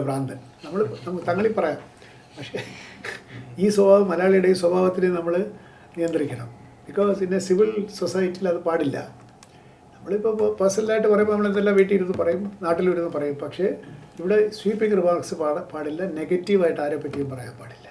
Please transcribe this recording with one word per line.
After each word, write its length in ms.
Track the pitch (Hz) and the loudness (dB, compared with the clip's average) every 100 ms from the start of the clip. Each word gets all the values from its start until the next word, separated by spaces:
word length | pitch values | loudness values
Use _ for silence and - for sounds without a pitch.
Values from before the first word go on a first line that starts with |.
| 135 | -2
ഭ്രാന്തൻ. 320 | 135 131 - - - | -4 -6 -10 -18 -20
നമ്മൾ, 160 | 147 180 214 - 175 | -8 -4 -4 -6 -8
നമുക്ക് 180 | 180 160 | -6 -2
തങ്ങളിൽ 220 | 180 214 208 | 0 0 0
പറയാം. 220 | 165 143 - - - - - - | -2 -4 -10 -20 -20 -20 -20 -16
പക്ഷേ 220 | - - - - - - - - - - - - | -12 -10 -12 -16 -20 -16 -14 -14 -16 -18 -14 0
ഈ 40 | 202 196 | 2 6
സ്വഭാവം, 300 | 196 196 196 | 8 6 6
മലയാളിയുടെ 380 | 170 185 190 185 | 2 4 4 4
ഈ 20 | 185 | 4
സ്വഭാവത്തിനെ 480 | 175 185 185 185 185 175 | 2 2 2 2 0 0
നമ്മൾ 160 | 165 175 208 - - - - - | 0 -2 -2 -8 -20 -20 -14 -4
നിയന്ത്രിക്കണം. 500 | 165 160 135 120 - - - - - | -2 -2 -4 -8 -12 -16 -20 -20 -6
Because 320 | - 202 196 | 0 2 2
in 80 | 185 190 | 0 0
a 20 | 185 | 2
civil 200 | 185 214 214 190 - | 2 2 0 -6 -4
society-യിൽ 440 | 170 185 185 180 185 | -4 0 -2 -2 -2
അത് 80 | 170 170 | -2 0
പാടില്ല. 300 | 165 143 123 - - - - - - - - - - | 0 -2 -4 -10 -18 -20 -20 -20 -20 -20 -20 -20 -14
നമ്മളിപ്പോൾ 360 | - 208 220 214 | -4 -2 0 0
പ-, 140 | 208 214 | 0 2
പേഴ്സണലായിട്ട് 480 | 190 202 214 220 214 | 2 2 0 2 4
പറയുമ്പോൾ 220 | 208 214 | 4 4
നമ്മൾ 140 | 208 208 | 2 2
എന്തെല്ലാം 240 | 196 202 196 | 2 4 4
വീട്ടിൽ 140 | 190 196 | 4 2
ഇരുന്ന് 180 | 180 180 | 0 0
പറയും, 220 | 165 175 202 - | 0 0 -4 -4
നാട്ടിലിരുന്ന് 480 | 170 170 185 170 170 165 | -2 2 2 0 -2 -2
പറയും. 200 | 147 139 | -4 -4
പക്ഷേ 240 | 147 - 196 - - - - - | -8 -2 -2 -2 -10 -20 -18 -6
ഇവിടെ 180 | 175 214 214 - | 0 2 2 0
സ്വീപ്പിംഗ് 360 | 196 214 220 196 | -2 0 2 2
റിമാർക്സ് 360 | 175 170 - 170 | 2 0 -2 -4
പാട-, 240 | 151 151 185 | -2 -2 -6
പാടില്ല, 280 | 156 151 156 185 156 | -8 -6 -6 -6 -4
നെഗറ്റീവായിട്ട് 600 | 156 180 180 196 170 147 147 | -2 -2 2 2 2 0 -4
ആരെ 120 | 151 | -4
പറ്റിയും 240 | 143 139 139 | -6 -6 -6
പറയാൻ 180 | 127 117 - | -8 -12 -16
പാടില്ല. 280 | - - - | -18 -20 -20